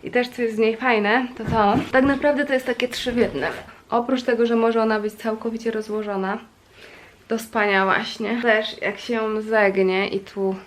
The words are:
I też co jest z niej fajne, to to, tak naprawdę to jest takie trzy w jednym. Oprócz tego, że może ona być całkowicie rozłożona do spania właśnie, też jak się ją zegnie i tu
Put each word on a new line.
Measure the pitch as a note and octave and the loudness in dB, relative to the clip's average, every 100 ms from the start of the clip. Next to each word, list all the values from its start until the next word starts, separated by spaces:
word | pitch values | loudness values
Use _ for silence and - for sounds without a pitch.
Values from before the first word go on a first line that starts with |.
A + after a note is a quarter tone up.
I | - | 0
też | B3 B3 | -2 -2
co | - | -2
jest | A#3 G#3+ | -2 2
z | |
niej | A3+ A3+ | 2 2
fajne, | B3+ A3 G#3 A#3+ B3 - | 2 2 4 2 0 -8
to | |
to, | A3 A3+ G3+ A3 - | -2 2 4 2 2
tak | C4 | 4
naprawdę | C4+ C4+ D4 D4 C#4+ | 4 2 2 2 0
to | |
jest | C4 C4 | 0 0
takie | A#3+ B3 | -2 -2
trzy | - B3+ | -2 -2
w | A#3+ | 0
jednym. | - C3+ D3+ - - - _ | 0 0 -4 -6 -14 -20 _
Oprócz | A#3 B3 B3+ | -2 0 0
tego, | B3 A3+ A#3 | 0 2 2
że | A#3 | 4
może | A3+ A3+ | 2 2
ona | A3 G#3+ | 2 0
być | G#3+ | -2
całkowicie | G#3 A3+ A3 A3+ A3+ A3+ | -6 -6 -4 -6 -6 -6
rozłożona | A3 G#3+ G#3+ G#3 G3 F#3+ A3 - _ _ - - - - _ _ | -6 -6 -6 -4 -4 -4 -6 -10 _ _ -20 -20 -20 -20 _ _
do | A3+ | -6
spania | - A3+ G#3 G3 F#3+ | -4 -2 2 2 2
właśnie, | - A3+ - G#3+ A#3 | 0 -2 -6 -4 -2
też | A#3+ G#3+ A3 - | 2 2 0 -6
jak | - G#3 | -6 -6
się | - | -6
ją | A3+ A3 G#3+ | -4 -2 -4
zegnie | A3 A3 G3+ G3 F#3 F#3+ G3 | 0 4 4 4 2 2 -2
i | G3 | -4
tu | G3 G3+ F#3+ F#3+ | -8 -4 -4 -4